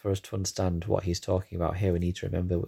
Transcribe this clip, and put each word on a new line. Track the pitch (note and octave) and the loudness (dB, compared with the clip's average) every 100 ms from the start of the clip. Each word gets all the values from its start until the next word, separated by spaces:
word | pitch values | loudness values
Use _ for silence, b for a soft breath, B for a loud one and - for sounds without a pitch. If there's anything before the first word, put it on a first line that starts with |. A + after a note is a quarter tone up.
for | G2+ | -2
us | G2 | -2
to | - G2+ | -2 -4
understand | F#2 - F#2 E2+ G2+ | -2 0 0 0 0
what | F#2+ | 0
he's | F2+ E2+ | 0 -2
talking | - F#2 - F2 | 0 0 0 -2
about | E2 F2+ | 0 2
here, | G2 | 2
we | E2+ | 2
need | F2 F2 | 2 -2
to | F#2+ | -2
remember | F2+ F2+ F2 | -2 0 0